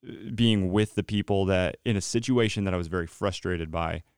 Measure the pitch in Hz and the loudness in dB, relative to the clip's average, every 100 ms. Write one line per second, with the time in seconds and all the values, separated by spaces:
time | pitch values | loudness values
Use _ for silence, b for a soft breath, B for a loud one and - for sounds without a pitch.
0 | - - 113 113 117 104 92 104 107 - | -18 -14 -8 2 4 4 4 2 2 -2
1 | - 104 98 98 95 92 90 - - 101 | -2 -2 2 2 2 2 0 -2 -2 -2
2 | - 117 117 123 110 107 98 90 82 90 | 0 -2 2 2 2 0 -2 -2 -2 -4
3 | 85 - 101 - 92 87 80 82 82 85 | -4 -4 -4 -2 -4 -4 -4 -4 -4 -6
4 | - | -10